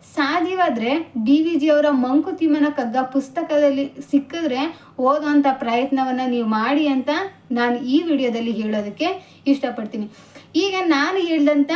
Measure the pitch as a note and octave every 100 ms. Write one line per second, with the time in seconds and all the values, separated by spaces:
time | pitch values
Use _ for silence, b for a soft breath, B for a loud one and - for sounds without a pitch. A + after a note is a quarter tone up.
0 | - - C#4 E4 F4 F#4 F4 A#3 A3+ D4+
1 | E4 B3 A3 D4 D#4+ E4 D4+ D4 D4 C#4
2 | B3 C#4+ E4 - D#4+ D4+ D4 D4 A#3+ A#3+
3 | C4 C#4 C4+ - D#4+ D4 D4 C#4 C#4 -
4 | - C#4+ - E4+ D#4+ B3 D4+ B B -
5 | B3+ D4 D4 D4 C#4 C4 A#3 A#3 C4+ C4+
6 | C4 B3+ B3+ A#3+ A3 A3 A3+ D4 D4+ C4+
7 | B3+ D#4 G4 - - A#3 A#3+ A#3+ B3 C#4
8 | E4 C#4 B3+ A3+ A#3 G#3+ G#3+ G#3+ G#3 -
9 | D#4+ F#4+ B B - C#4 B3+ A3 G#3+ A3+
10 | G#3 B B B B D4 G4 F#4+ F#4 C#4
11 | D4 F#4+ E4+ D#4+ C#4+ D4 C#4+